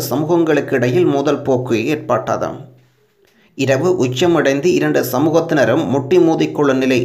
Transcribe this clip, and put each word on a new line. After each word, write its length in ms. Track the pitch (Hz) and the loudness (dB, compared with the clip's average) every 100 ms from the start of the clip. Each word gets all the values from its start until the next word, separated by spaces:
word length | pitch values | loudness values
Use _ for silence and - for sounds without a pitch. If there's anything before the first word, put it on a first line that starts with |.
சமூகங்களுக்கு 760 | - 135 156 170 160 151 - 135 | 0 -2 0 0 2 0 0 -2
இடையில் 320 | 123 180 160 | 0 2 2
மோதல் 340 | 143 147 143 | 0 0 -2
போக்கு 360 | 139 123 123 110 131 | 0 -2 0 -2 0
ஏற்பட்டது. 640 | 147 - 120 - 104 80 - - - _ _ _ _ _ _ _ - | -4 -2 -4 -2 -4 -6 -8 -18 -20 _ _ _ _ _ _ _ -4
இரவு 320 | 131 135 180 - | -2 0 0 0
உச்சமடைந்து 720 | 127 - 175 160 135 139 180 | -2 0 2 2 2 0 0
இரண்டு 300 | 147 151 143 127 | 0 0 -2 -2
சமூகத்தினரும் 760 | 127 156 165 156 147 113 151 107 | 0 0 0 0 0 2 0 0
முட்டி 320 | 135 127 180 | -2 2 4
மோதிக்கொள்ளும் 600 | 165 156 151 - 143 131 | 4 2 -2 0 0 2
நிலை 160 | 127 127 | 0 0